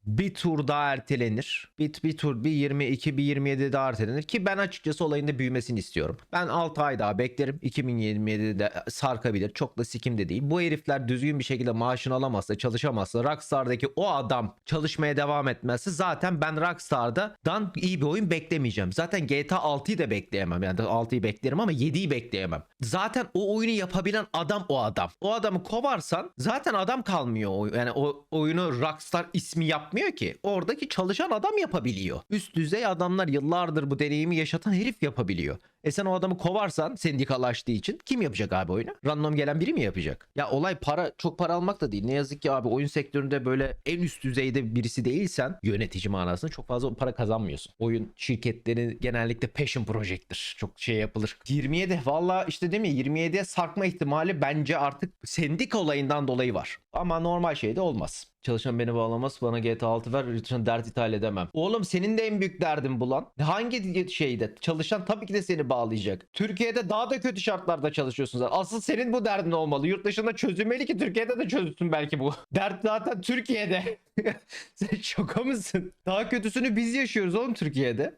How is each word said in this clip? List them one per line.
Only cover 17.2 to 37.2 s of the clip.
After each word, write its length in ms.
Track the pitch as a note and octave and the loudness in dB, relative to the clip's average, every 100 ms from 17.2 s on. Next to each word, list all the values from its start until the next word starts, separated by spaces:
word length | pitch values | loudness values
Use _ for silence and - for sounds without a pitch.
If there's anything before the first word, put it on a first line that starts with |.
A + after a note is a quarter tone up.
| G#3 - D#3+ G3+ G3+ - | -2 -2 -2 0 -2 0
iyi 260 | F3+ F3+ | 0 2
bir 40 | C#3+ | 2
oyun 260 | F#3+ G3 | 2 2
beklemeyeceğim. 640 | E3 D#3+ D#3+ B2 G2+ F#2 | 0 0 0 0 0 0
Zaten 340 | F#2+ E3+ G3 C#3+ | 0 0 -2 2
G 200 | C#3+ D3 | 0 2
T 80 | - | 0
A 40 | |
altıyı 380 | D3+ C#3 - G#3+ | 2 0 0 0
da 120 | C3+ | 0
bekleyemem. 540 | G#2 - G2 F2+ F2 | 0 -2 -2 0 0
Yani 180 | F#2+ F#2 | 0 0
altıyı 420 | A2 A2+ A#2 B2+ | 0 0 0 0
beklerim 360 | G#2+ G#2 C3 D3+ | 0 -2 -2 0
ama 120 | A3 | 0
yediyi 400 | C#3+ D3 D#3 F#3 | 2 0 0 0
bekleyemem. 520 | B2+ A#2 G2 F#2 D#2 - _ | -2 -2 -4 -2 -4 -8 _
Zaten 460 | A#2 F3+ G#3+ B3 - | -4 -2 0 -2 -2
o 220 | F3+ G3+ A3 | -2 0 2
oyunu 160 | A3+ | 2
yapabilen 540 | A3 F#3 F#3 F#3+ G#3+ - | 0 0 0 0 -2 -2
adam 320 | D#3+ D#3 G#3 F3+ | -4 0 -2 2
o 120 | C3+ | 2
adam. 280 | A2 - F2+ - | 2 0 -2 -2
O 120 | F#3+ | -2
adamı 300 | A3+ G#3+ F3+ | 0 0 0
kovarsan 680 | F#3 A3+ C#4 A3 - E3+ F4+ - | -2 0 2 0 0 -2 -4 -4
zaten 360 | D3+ C4 D#4+ | -2 0 0
adam 300 | G#3 F#3+ B3+ | 0 0 -2
kalmıyor. 480 | G#3 F3 B2 A2 G#2 | 0 0 0 0 0
O, 120 | F#2+ G#2+ A#2 | 0 0 0
yani 160 | A#2+ | 0
o 340 | A#2 C#3+ C#3+ - | 2 0 -2 -4
oyunu 500 | D#3+ D3+ E3 F3+ B2 | 0 2 2 0 0
Rockstar 440 | D#3 D3+ - F3 F3 | -2 -2 -2 -2 0
ismi 320 | F3 - E3 D#3+ | -4 -2 0 0
yapmıyor 300 | D3+ D3+ G#3 G4+ | 0 -2 -2 -2
ki. 260 | - - - | -2 -4 -2
Oradaki 460 | G3+ G3 D#3+ C#4+ C#4 | -2 0 0 -4 -4
çalışan 420 | - F#3 G3+ F4 | -2 0 0 0
adam 260 | - F#4 G#4+ | 2 2 0
yapabiliyor. 640 | E4+ F3+ A#2+ G2 F#2 A#1+ - | 0 0 -2 -2 -4 -6 -4
Üst 260 | G#3 - D#3+ | -4 -2 -2
düzey 300 | D#3 G#3 A3+ | 0 0 0
adamlar, 420 | F3 F3+ F#3 F3 | 0 2 2 2
yıllardır 640 | C#3 C#3+ F3 E3+ D#3 C#3 | 2 2 2 2 0 0
bu 80 | C#3 | 0
deneyimi 360 | D3 D3+ D#3+ E3 | 2 2 2 2
yaşatan 380 | D#3 E3 A3 | 0 0 2
herif 300 | F#3 A#3 - | 2 2 0
yapabiliyor. 540 | D3 B2 F#2+ F2 C#2+ C2+ - _ | -2 0 0 0 -2 -4 -10 _
E 80 | D3+ | -2
sen 140 | C#3+ F#3+ | 0 0
o 80 | |
adamı 240 | F#3 F#3 F3+ | 2 0 0
kovarsan 580 | F3 G3+ G3+ D#3 D#3 B3 | 2 2 0 0 -2 -2
sendikalaştığı 760 | E3 C#3 | -2 0